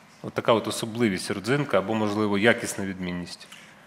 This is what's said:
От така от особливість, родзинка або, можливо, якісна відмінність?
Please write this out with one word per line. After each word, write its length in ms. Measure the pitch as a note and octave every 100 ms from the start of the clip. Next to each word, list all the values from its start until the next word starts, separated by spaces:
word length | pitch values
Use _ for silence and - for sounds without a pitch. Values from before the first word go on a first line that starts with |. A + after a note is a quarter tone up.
| - -
От 100 | A2+
така 200 | - A2+
от 140 | A2+ G#2+
особливість, 640 | - A2+ A2 A#2 F#2 -
родзинка 460 | G2+ G2 C#3+ C#3 F#2+
або, 160 | F#2+
можливо, 440 | A2 G#2+ G#2 G#2+ G2+
якісна 480 | G2 - G2+ - G2
відмінність? 600 | F#2 F2+ F2+ F2 - - - - -